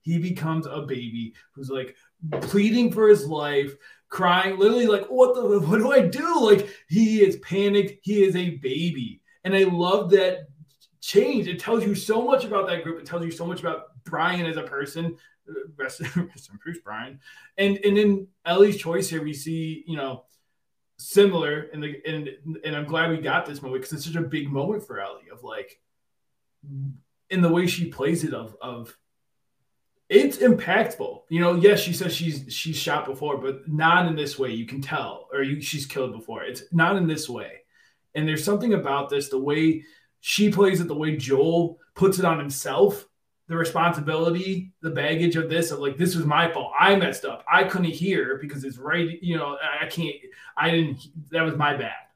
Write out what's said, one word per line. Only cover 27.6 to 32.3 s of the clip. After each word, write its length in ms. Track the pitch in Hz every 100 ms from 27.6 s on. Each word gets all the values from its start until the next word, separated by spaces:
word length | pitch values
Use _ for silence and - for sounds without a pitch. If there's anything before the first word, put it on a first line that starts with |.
| 180
she 220 | 180 165
plays 340 | - 143 170
it 100 | 156 123
of, 200 | 110 -
of 340 | 123 123 113 _ _ _ _ _ _ _ _ _ _ _ _
it's 280 | 208 285 -
impactful. 840 | 247 - 165 196 226 - 196 - _
You 120 | 165
know, 140 | 175 175
yes, 240 | 196 202
she 140 | 175
says 200 | 170 180 -
she's, 300 | 165